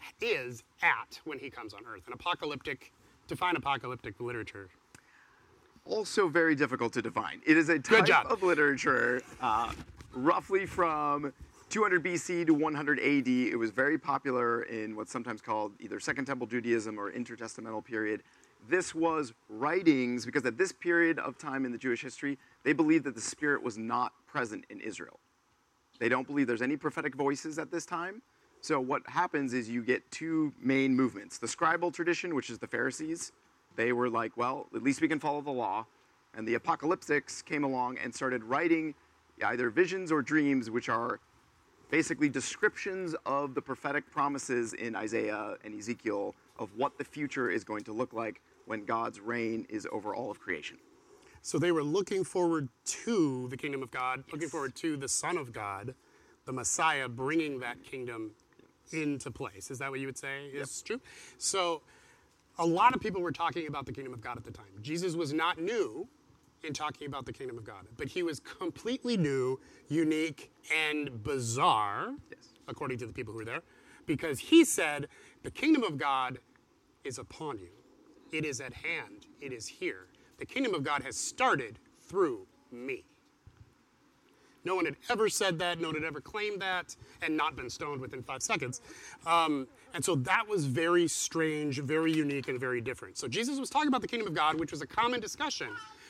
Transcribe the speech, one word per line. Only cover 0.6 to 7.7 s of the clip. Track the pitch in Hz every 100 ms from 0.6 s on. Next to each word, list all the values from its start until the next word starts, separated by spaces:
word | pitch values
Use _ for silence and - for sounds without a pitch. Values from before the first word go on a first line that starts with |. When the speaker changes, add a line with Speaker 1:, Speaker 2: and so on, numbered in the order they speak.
| - -
Speaker 1:
at | 170 117 - -
when | 156 135
he | 131
comes | 123 110
on | 101 117
earth. | 104 -
And |
apocalyptic, | 123 175 170 156 143 156 135 - _ - _ -
define | 160 180 160
apocalyptic | 139 135 123 123 120 -
literature. | 120 120 104 101 95 _ _ - _ - - _ _ _ _ - -
Speaker 2:
Also | 208 202 214 180
very | 165 160 143
difficult | 139 127 113
to | 120
define. | 110 107 90 80 -
It | 160
is |
a | 156